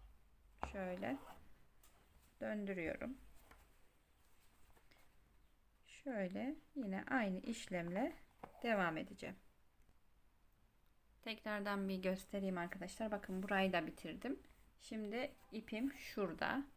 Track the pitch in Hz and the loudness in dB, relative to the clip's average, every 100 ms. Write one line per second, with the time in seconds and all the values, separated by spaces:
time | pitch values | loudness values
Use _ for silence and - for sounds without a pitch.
0 | - - - - - - - 202 185 180 | -18 -20 -20 -20 -16 -8 -6 -4 -4 -2
1 | 214 277 - - - - - - - - | -2 -2 -6 -16 -16 -20 -20 -20 -20 -20
2 | - - - - 220 214 202 190 160 - | -20 -20 -18 -4 -2 0 0 0 0 0
3 | 240 269 - - - - - - - - | -2 -6 -12 -18 -20 -20 -20 -20 -20 -20
4 | _ - - - - - - - - - | _ -20 -20 -20 -20 -20 -20 -20 -20 -20
5 | - - - - - - - - - - | -20 -20 -20 -20 -20 -20 -20 -20 -20 -10
6 | 277 220 185 196 254 311 - 285 208 190 | -2 2 2 0 -2 -4 -6 -4 0 0
7 | - 262 202 185 226 226 - 180 170 190 | 2 4 4 2 -2 -4 0 0 2 2
8 | 320 - - - - - 233 202 170 156 | 2 0 -16 -16 -16 -2 4 6 6 2
9 | 185 196 - 190 - - - - - - | -4 -6 -8 -8 -16 -20 -20 -20 -20 -20
10 | - - - - - - - - - - | -20 -20 -20 -20 -20 -20 -20 -20 -20 -20
11 | - - 233 220 214 208 202 196 196 185 | -20 -10 -6 -4 -2 0 2 2 2 2
12 | 185 190 - 202 190 180 175 190 185 - | 2 2 0 0 2 2 0 -4 -6 -2
13 | 220 202 - 185 196 196 190 175 156 - | -2 -2 -2 -2 4 6 6 4 2 -4
14 | 165 170 247 - - - - - - 220 | -8 -4 -4 -4 -8 -20 -20 -18 -8 -4
15 | 208 233 - - - 220 - 220 277 - | -2 -2 -2 -6 -10 -8 -4 0 0 -2
16 | - - 190 - 156 269 277 | -4 0 2 2 2 2 0